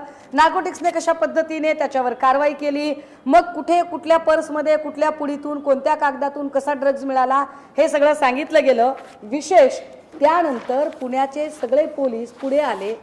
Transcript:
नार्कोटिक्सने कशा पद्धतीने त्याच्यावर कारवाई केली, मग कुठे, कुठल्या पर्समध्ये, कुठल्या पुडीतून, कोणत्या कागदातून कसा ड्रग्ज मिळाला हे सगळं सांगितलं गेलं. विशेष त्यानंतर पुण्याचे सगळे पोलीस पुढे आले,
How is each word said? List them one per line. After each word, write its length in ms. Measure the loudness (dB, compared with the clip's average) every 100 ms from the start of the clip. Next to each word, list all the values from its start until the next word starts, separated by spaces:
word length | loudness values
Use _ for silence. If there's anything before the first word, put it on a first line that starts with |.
| -4 -18 -4
नार्कोटिक्सने 580 | 2 2 2 -4 -4 -2
कशा 220 | -2 -2
पद्धतीने 600 | 0 -2 -2 -2 -2 -2
त्याच्यावर 400 | -2 -2 -2 -2
कारवाई 400 | 0 2 4 2
केली, 420 | -2 -4 -2 -2 -6 -10 -10 2
मग 140 | 2
कुठे, 420 | 2 -2 0 0
कुठल्या 340 | 0 -2 2 2
पर्समध्ये, 600 | 4 0 0 -2 0 0
कुठल्या 340 | -2 -2 -2
पुडीतून, 500 | -2 -4 -6 -6 -4
कोणत्या 340 | 0 0 0
कागदातून 540 | 0 -2 -2 -4 -6 -4
कसा 240 | -2 -2
ड्रग्ज 320 | -2 -2 -2
मिळाला 400 | -2 0 2 2 -2 -8 -4 0
हे 120 | 2
सगळं 260 | 4 2
सांगितलं 500 | 4 0 0 0 2
गेलं. 280 | 4 4 2 0 -10 -20
विशेष 500 | -8 -6 4 6 6 2 -10 -20 -18 0
त्यानंतर 680 | 2 2 0 -2 -4 -2 -2
पुण्याचे 600 | -6 -6 -2 -2 -4 -8
सगळे 360 | -6 0 0 0
पोलीस 460 | -2 -4 -4 -10
पुढे 260 | -8 -2 0
आले, 420 | 0 -2 -6 -10